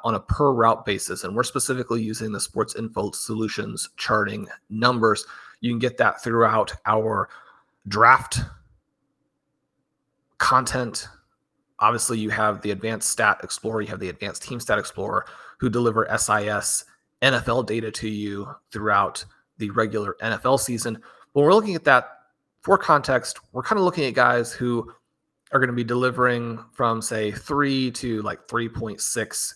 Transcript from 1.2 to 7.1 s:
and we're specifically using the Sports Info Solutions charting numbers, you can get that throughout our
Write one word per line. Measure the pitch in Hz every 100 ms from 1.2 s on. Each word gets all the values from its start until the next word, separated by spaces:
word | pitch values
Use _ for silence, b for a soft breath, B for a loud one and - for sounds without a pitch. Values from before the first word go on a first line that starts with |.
and | 92
we're | 104
specifically | - 131 - 127 123 117
using | 110 110 110
the | 101
Sports | - - 107 -
Info | 113 107 101
Solutions | - - 110 110 - 107 113 - -
charting | - 107 104 104 98 - -
numbers, | 107 123 123 110 104 - B B B
you | 120
can | 120
get | 123 120
that | 113 -
throughout | 120 117 113 110 104 -
our | - 110 110